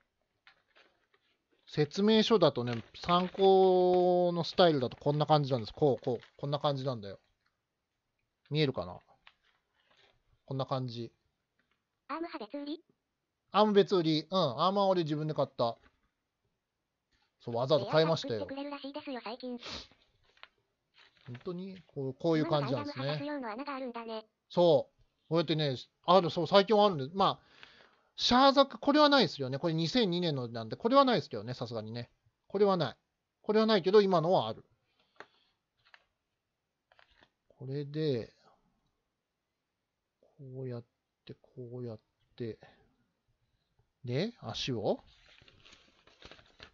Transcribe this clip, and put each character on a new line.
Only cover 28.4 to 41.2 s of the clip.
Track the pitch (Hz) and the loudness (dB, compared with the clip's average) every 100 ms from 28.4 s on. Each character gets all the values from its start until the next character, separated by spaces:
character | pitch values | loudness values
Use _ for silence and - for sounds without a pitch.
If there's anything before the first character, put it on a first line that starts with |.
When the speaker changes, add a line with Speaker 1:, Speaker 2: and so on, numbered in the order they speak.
| 277 | 6
Speaker 1:
ー | |
ザ | 269 269 | 6 2
ク、 | - | 0
こ | - | 0
れ | 294 | 4
は | 294 | 6
な | 285 | 4
い | |
で | 190 | 2
す | - | -2
よ | 127 | -8
ね。 | 139 | -4
こ | 170 | -2
れ | |
二 | 160 165 | -2 -2
千 | 254 208 | 0 0
二 | 175 | 0
年 | 175 | -2
の | 139 120 | -4 -6
な | 117 | -10
ん | 110 | -10
で、 | 127 | -6
こ | 233 | 2
れ | 269 | 4
は | 262 | 4
な | |
い | 208 | 2
で | |
す | - | -2
け | 110 | -10
ど | |
ね、 | 110 | -10
さ | 123 113 | -10 -10
す | |
が | 113 | -8
に | 110 | -10
ね。 | 117 117 _ _ _ _ | -12 -14 _ _ _ _
こ | 196 | 2
れ | 202 | 2
は | 185 | 2
な | 131 | -2
い。 | - _ _ _ _ | -6 _ _ _ _
こ | - | -2
れ | 214 | 2
は | |
な | 220 220 | 2 2
い | |
け | 180 | 6
ど、 | 214 | 6
今 | 196 175 | 6 4
の | 160 | 4
は | 180 110 | 2 0
あ | |
る。 | - - _ _ _ _ - - _ _ _ _ _ _ _ _ _ _ _ _ _ _ _ _ _ _ _ _ _ _ | -6 -14 _ _ _ _ -20 -20 _ _ _ _ _ _ _ _ _ _ _ _ _ _ _ _ _ _ _ _ _ _
こ | _ | _
れ | 131 143 143 | -12 -10 -8
で、 | 151 156 123 - _ _ _ _ _ _ _ _ _ _ _ _ _ _ _ _ _ _ _ | -4 -2 -2 -6 _ _ _ _ _ _ _ _ _ _ _ _ _ _ _ _ _ _ _
こ | _ - 135 127 | _ -20 -18 -12
う | 131 | -10
や | 120 | -12
っ | 120 _ _ _ | -14 _ _ _